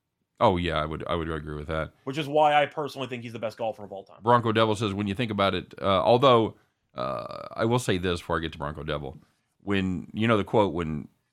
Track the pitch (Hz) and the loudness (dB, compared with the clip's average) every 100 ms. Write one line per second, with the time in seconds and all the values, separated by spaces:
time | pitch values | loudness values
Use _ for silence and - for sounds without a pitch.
0 | _ _ _ - 113 90 87 78 78 78 | _ _ _ 2 2 4 0 -2 -4 -6
1 | - 85 80 80 76 73 73 78 78 - | -4 -4 -4 -6 -8 -10 -6 -6 -6 -10
2 | 135 139 143 151 151 147 139 - 143 135 | -10 -8 -2 2 4 4 2 -2 -8 -8
3 | 127 123 117 110 113 - 113 107 101 98 | -8 -10 -12 -8 -8 -6 -8 -8 -12 -16
4 | - 82 110 120 113 110 110 104 110 95 | -16 -2 4 6 6 4 2 2 -2 -2
5 | 104 98 117 101 98 92 - - 90 95 | -2 -2 -2 2 2 0 -4 -4 0 2
6 | - 120 135 120 101 - _ _ _ - | 4 6 6 6 4 -4 _ _ _ -8
7 | 64 60 57 - - - 113 123 - 95 | -6 -6 -8 -12 -10 -4 0 0 0 -2
8 | 90 87 - 82 80 76 73 76 76 76 | 0 -2 -2 -4 -4 -6 -8 -6 -6 -6
9 | 67 - _ _ _ _ 95 98 95 87 | -8 -14 _ _ _ _ -2 0 0 -4
10 | - 98 113 107 95 117 101 80 80 76 | -6 -2 2 2 2 2 2 0 -4 -6
11 | - _ _ | -8 _ _